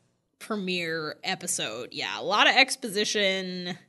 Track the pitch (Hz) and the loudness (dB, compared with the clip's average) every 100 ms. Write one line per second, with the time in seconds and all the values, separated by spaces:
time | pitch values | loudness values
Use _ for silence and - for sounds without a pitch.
0 | _ _ _ - - 214 185 180 165 165 | _ _ _ -16 -6 -4 -2 -2 -2 -4
1 | 151 - 180 180 180 - 139 113 117 143 | -4 -6 -6 -4 -4 -4 -4 -6 -8 -6
2 | 107 104 143 214 277 226 269 - 233 190 | -4 -4 0 6 6 6 4 2 -4 -2
3 | 208 214 196 190 185 180 180 180 | 0 2 2 0 -4 -6 -6 -8